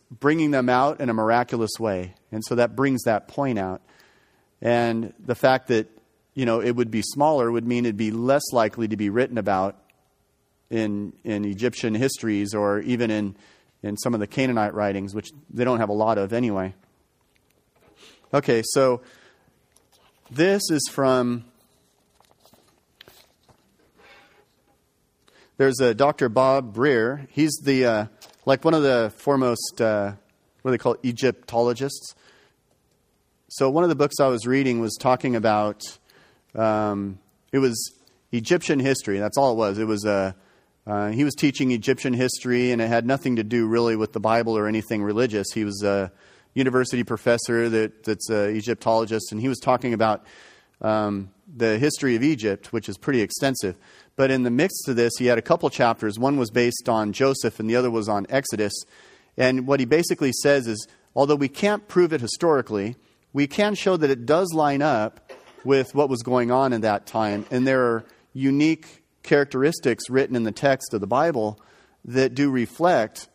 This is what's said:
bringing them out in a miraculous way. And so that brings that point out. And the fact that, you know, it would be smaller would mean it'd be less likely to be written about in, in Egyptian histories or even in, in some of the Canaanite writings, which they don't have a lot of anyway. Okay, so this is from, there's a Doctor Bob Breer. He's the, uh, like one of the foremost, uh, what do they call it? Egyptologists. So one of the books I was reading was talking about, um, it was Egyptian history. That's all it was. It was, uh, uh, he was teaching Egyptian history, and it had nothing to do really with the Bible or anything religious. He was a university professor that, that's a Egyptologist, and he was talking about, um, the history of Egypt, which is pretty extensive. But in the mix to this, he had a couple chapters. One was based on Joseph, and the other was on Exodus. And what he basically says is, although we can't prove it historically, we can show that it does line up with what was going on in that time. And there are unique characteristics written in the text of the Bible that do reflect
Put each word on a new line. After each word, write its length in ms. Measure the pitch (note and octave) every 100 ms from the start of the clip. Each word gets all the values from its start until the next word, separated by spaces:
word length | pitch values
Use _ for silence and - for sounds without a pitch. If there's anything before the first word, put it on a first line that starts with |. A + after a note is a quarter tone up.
| -
bringing 420 | A#2+ C#3+ D#3+ D3+
them 160 | C#3 B2
out 320 | B2 C#3 D3+
in 100 | C3+
a 20 |
miraculous 600 | A2 A2 A#2 B2 A#2+ G#2+ -
way. 360 | A2+ F#2+ F2+ - -
And 140 | A2
so 100 | -
that 220 | A#2+ A#2+ A2+
brings 260 | C#3 B2+
that 240 | B2 G#2 -
point 300 | - C#3 G#2+
out. 240 | F#2 F#2 _ _ _ _ _ _ _ -
And 500 | A2+ A#2+ A#2 A2+ A2+ -
the 160 | -
fact 320 | A#2 C3+ C3 -
that, 200 | A2+ G#2+ _ _ _ _
you 120 | C3+ A#2+
know, 140 | A2+
it 100 | A2+
would 200 | A#2+ A#2
be 120 | A2
smaller 480 | - C#3 D3 D3 A#2
would 160 | A#2 A#2
mean 180 | A#2+
it'd 120 | A#2+ G2+
be 160 | A2
less 400 | A2+ B2 C#3 -
likely 360 | B2 A2 - A2+
to 80 | G#2
be 140 | G#2
written 260 | A2 C3 A#2+
about 400 | G#2 F#2+ G2 - _ _ _ _ _ _ _ _ -
in, 420 | A2+ A2 G#2 G#2 -
in 200 | A#2+ G#2
Egyptian 500 | G#2 G2 A#2+ - A#2+
histories 600 | G#2+ C3+ - A2+ G2+ G2+
or 240 | G#2+ G2+ G#2
even 300 | G#2 A#2+ A2+
in, 260 | G#2+ G2+ F#2+ - _ _ -
in 140 | G#2 G#2
some 180 | B2+
of 60 | A2+
the 60 | G2+
Canaanite 460 | - C3 A2+ G#2+
writings, 400 | G#2+ G#2 G2 G2
which 160 | G#2 - - -
they 140 | A2+
don't 160 | B2 A#2
have 80 | G#2
a 60 |
lot 220 | G#2 A2 G#2+
of 160 | G2
anyway. 400 | A#2 B2 G2 F#2+ - _ _ _ _ _ _ _ _ _ _ _ _ - _ -
Okay, 300 | C#3+ C#3+ A#2
so 360 | A2 C#3+ C3 A#2+ - - _ _ _ _ _ _ _ _ _ _ -
this 400 | B2 F3+ G3 G3
is 160 | D3+ -
from, 540 | - C3+ B2+ A#2+ A#2+ A#2 _ _ _ _ _ _ _ _ _ _ _ _ _ _ _ - _ _ _ _ _ _ _ _ _ - - _ _ _ _ _ _ _ _ _ _ _ _ _ -
there's 240 | C3+ B2
a 140 | B2
Doctor 340 | A2 C#3 D3+ B2+
Bob 460 | A2 C3 C3+ B2
Breer. 520 | G#2 C#3+ A#2+ A2+ D3 C3+
He's 280 | - D3+ C#3+
the, 220 | C#3 C3 B2
uh, 200 | A2 G#2 - - _ -
like 160 | C3+
one 80 | D#3+
of 100 | D#3+
the 300 | C#3 B2 A2
foremost, 640 | - - C#3 B2+ A#2 - -
uh, 340 | A2+ G#2 G2+ G2+ _ _ _ _
what 80 | C3
do 20 |
they 60 | A#2+
call 160 | B2+
it? 60 | A2+
Egyptologists. 1120 | B2+ A#2 B2+ - - A#2 A#2+ A#2+ C#3 - - - _ _ _ _ _ _ _ _ _ _ _ _ -
So 180 | - C3+
one 140 | D3+
of 80 | F3
the 40 |
books 260 | C#3+ C#3+ -
I 80 | C#3
was 180 | B2 A#2
reading 340 | C3+ C3 A#2
was 160 | A2 -
talking 380 | C3 B2+ C3+ A#2
about, 640 | A2 G#2+ G#2 G#2 - - _ _ _ _ _
um, 640 | - A2 G#2+ G#2+ G2+ G2+ F#2+ _ _ -
it 60 | C3+
was 340 | C3 A2+ - _ _ _ -
Egyptian 480 | A#2+ A2 F3 - C#3+
history. 380 | C3 C3 - G2
That's 180 | G#2 C3+
all 160 | C#3
it 40 | A2+
was. 220 | G#2 G2+
It 80 | A2
was, 200 | G#2+ G#2+
uh, 260 | G2+ F#2+ F#2 _ _ _ _ -
uh, 240 | G#2 G#2
he 140 | A2+
was 100 | D3
teaching 380 | C3 D3+ - C3
Egyptian 420 | A#2+ C3+ B2+ C#3
history, 580 | A#2+ B2+ - B2 B2 B2
and 80 | A#2+
it 80 | A2+
had 160 | A#2
nothing 320 | A#2 C3+ C3+ A#2
to 80 |
do 220 | G#2+ A#2+ A2
really 300 | A#2 A#2 A2
with 180 | G#2+
the 60 | A2
Bible 360 | A2 A#2 A2+ A2
or 100 | G#2
anything 360 | A2 - A2
religious. 460 | G2+ G#2 B2 G#2 G2
He 120 | A2+
was 180 | G#2 G2
a 280 | G2+ G2+ F#2+ _ _ _ _
university 500 | C3 C3 B2+ B2 B2
professor 640 | A2+ A2+ B2 A#2 - A#2 A#2
that, 360 | A2+ A2 -
that's 260 | - G#2+ -
a 180 | G#2+ G2+
Egyptologist, 840 | G#2+ A2 A2+ - A2+ A2 A2 -
and 120 | G#2+
he 60 | C3
was 100 | A#2+
talking 340 | - B2 B2+
about, 320 | A2 A2 G#2 - - - - _ -
um, 480 | A2 G#2+ G#2 G2+ F#2+ _ - C3
the 220 | A2+ A2
history 360 | D3 - C3+
of 80 | A#2
Egypt, 500 | C#3+ C#3 A2 G2 -
which 160 | A#2 G#2
is 100 | G2
pretty 220 | - B2
extensive. 560 | G2 - C#3 B2+ G2 F2+ _ - _ -
But 140 | C3+
in 120 | C3
the 80 | B2
mix 320 | A#2+ F#3 -
to 120 | -
this, 180 | A#2 A#2 -
he 80 | B2
had 120 | A#2
a 40 |
couple 280 | - F3 D3
chapters. 480 | - A#2+ A2+ A2 G#2
One 180 | C3 C#3+
was 140 | A2+
based 380 | A#2+ A#2+ A#2+ -
on 240 | A2+ G#2+
Joseph, 480 | F#2+ C3+ C3+ A#2 -
and 100 | A2
the 60 | A#2+
other 140 | B2+
was 180 | A2+ G#2+
on 180 | G2+ G2
Exodus. 440 | C3+ C3+ G#2+ G2+ - - - - _ _ -
And 300 | C3 C3 B2+
what 140 | C#3
he 60 | A#2+
basically 460 | D#3 F3 F3 C#3
says 340 | - C#3+ C#3+ A2+
is, 200 | G#2+ - _ _
although 220 | - C#3+ D3
we 120 | C#3
can't 380 | - G#3 G#3 -
prove 240 | F3+ E3+
it 80 | D#3
historically, 760 | A#2 - E3+ C#3+ A#2 G#2+ G2+ B2 _ _ _
we 140 | C3+ C#3+
can 280 | - G#3
show 220 | G3+ G3 F3+
that 140 | D3
it 160 | C3 A#2+
does 260 | D#3+ F#3+
line 300 | D#3+ D3 C#3
up 500 | C#3 A2+ A2 - - - - -
with 300 | B2 C#3 C3
what 140 | C#3 D3
was 140 | B2
going 280 | A#2 B2 A#2+
on 220 | B2+ C3+
in 80 | A#2
that 240 | G#2+ G2+ -
time. 400 | A2+ G#2+ G#2 G2+
And 160 | B2+ C3
there 160 | C3 B2
are 180 | A2+ - _ _
unique 720 | C3 C3+ C#3 D#3 D#3+ - - _ _
characteristics 880 | - D3 C#3 C3 C#3+ E3 C3 A2+ -
written 260 | C3 C3+ B2
in 80 |
the 80 | A2
text 420 | - C#3 C3 -
of 60 | G#2+
the 60 | G2
Bible 540 | A#2+ E3+ C3+ G#2+ G#2+ _ _ _ _
that 300 | - B2+ C3
do 160 | B2 C#3+
reflect 760 | C3 A2+ - E3+ D3+ A2 - -